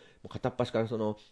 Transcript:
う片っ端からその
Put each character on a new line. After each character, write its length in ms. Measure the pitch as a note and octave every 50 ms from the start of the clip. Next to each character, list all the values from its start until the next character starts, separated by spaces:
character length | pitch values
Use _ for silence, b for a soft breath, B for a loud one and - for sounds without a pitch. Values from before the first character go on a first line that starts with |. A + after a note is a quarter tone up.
| B B B B B
う 40 | -
片 200 | - - - B2+
っ 60 | -
端 140 | - B2 -
か 100 | - A2+
ら 80 | A2+ A2
そ 80 | A#2+
の 220 | A2 G#2+ G#2+ G#2+ b b b